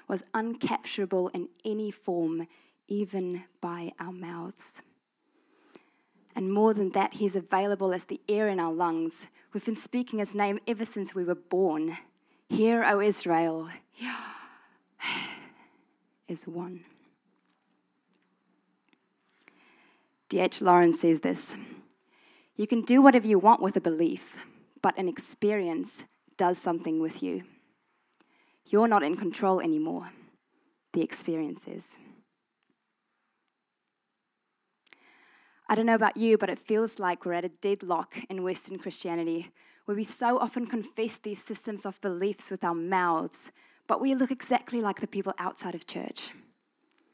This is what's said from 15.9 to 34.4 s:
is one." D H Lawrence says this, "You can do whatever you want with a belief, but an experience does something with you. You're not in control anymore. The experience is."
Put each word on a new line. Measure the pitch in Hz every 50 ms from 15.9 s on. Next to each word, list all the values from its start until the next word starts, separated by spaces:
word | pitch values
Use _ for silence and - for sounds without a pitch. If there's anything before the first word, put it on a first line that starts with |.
| _ _ _ _ _ _ _ -
is | 175 - -
one." | 175 165 170 175 180 185 175 175 - _ _ _ _ _ _ _ _ _ _ _ _ _ _ _ _ _ _ _ _ _ _ _ _ _ _ _ _ _ _ _ _ _ _ _ _ _ _ _ _ _ _ _ _ _ _ _ _ _ _ _ - _ _ _ _ _ _ _ _ _ _ _ _ _ _ _ -
D | - 180
H | 185 - - -
Lawrence | 202 180 175 175 175 170 160 -
says | - 170 160 151
this, | - 175 170 - - - - - - - - - - _ - _ _ _ _ _ _ _ _ _ _ _ -
"You | - 208
can | - 247 233
do | - - 247 269
whatever | 269 277 247 247 208
you | 220 208 180
want | 185 214 233 -
with | 185 190 -
a | 196
belief, | - 175 160 156 170 - - 180 - - - - - - - - - _ _ -
but | - 185 - -
an | 190 175
experience | 160 - - - - - 208 208 214 208 185 170 160 180 180 - - - - _ _ _ _ _ -
does | - 185 180 180 -
something | - 185 170 165 - 165 160 160
with | 160 156 156 -
you. | 95 90 - - - - - _ _ _ _ _ _ _ _ _ _ _ - _ - _ _ _ _ _ _ _ _
You're | - - 208 226 233
not | 214 202
in | 143 151 170
control | - 208 170 - - 208 190 190 180
anymore. | - 160 156 151 156 165 175 - 175 - - - - - _ _ _ _ _ _ _ _ _ _ _ -
The | - 170
experience | 165 - - - - 175 165 160 156 - - - -
is." | - - - - - - - - - - _ _ _ _ _ _ _ _ _ _ _ _ _ _ _ _ _ _ _ _ _ _ _ _ _ _ _ _ _ _ _ _ _ _ _ _ _ _ _ _ _ _ _ _ _